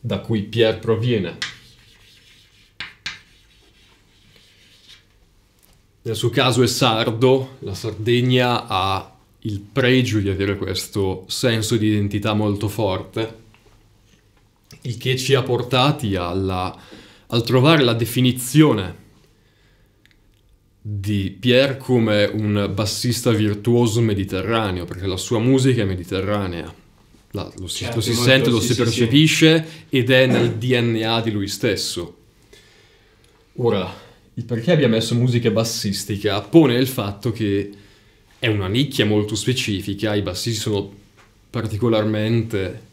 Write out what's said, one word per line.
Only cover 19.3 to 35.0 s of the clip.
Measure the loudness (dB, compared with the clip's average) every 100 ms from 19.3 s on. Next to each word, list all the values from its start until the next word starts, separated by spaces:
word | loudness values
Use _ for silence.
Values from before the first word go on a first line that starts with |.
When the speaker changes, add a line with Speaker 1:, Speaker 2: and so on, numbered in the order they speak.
| _ _ _ _ _ _ _ _ _ _ _ _ _ _ _
Speaker 1:
di | -10 -6 -2 -2 -2 -4
Pier | 2 4 4 0
come | 0 2 4 4 2
un | 0 0 0 0
bassista | -2 -4 -2 -2 0 2
virtuoso | 2 2 0 2 4 4 2
mediterraneo, | 0 0 -2 -4 -2 0 0 -4 -8
perché | -8 -6
la | -6
sua | -2 0
musica | 2 4 4 2
è | 0
mediterranea. | -4 -4 -4 -2 -2 -4 -6 -10 -14 _ _ _ _ _
La, | -12 -12 -12
lo | -10
si, | -8
Speaker 2:
Certo, | -6 -4
Speaker 1:
lo |
si | -2
Speaker 2:
molto, | 0
Speaker 1:
sente, | 4 4 4
lo | 2
Speaker 2:
sì, | 0
Speaker 1:
si |
Speaker 2:
sì, |
sì. | 0
Speaker 1:
percepisce | 0 2 2 4 4 6 4 4 0 -14 -4
ed | -2 4
è | 4 4
nel | 4 0 -2
D | 0 0
N | 2 0
A | -2 -2
di | -2
lui | -4 -4
stesso. | -2 -2 -2 -4 -8 -10 -14 _ _ _ -20 _ _ _ _ _ _ _ _ _ -2
Ora, | 0 0 -4 -10 -20 -20 _
il | -12 -6
perché | -4 2
abbia | 4 4
messo | 2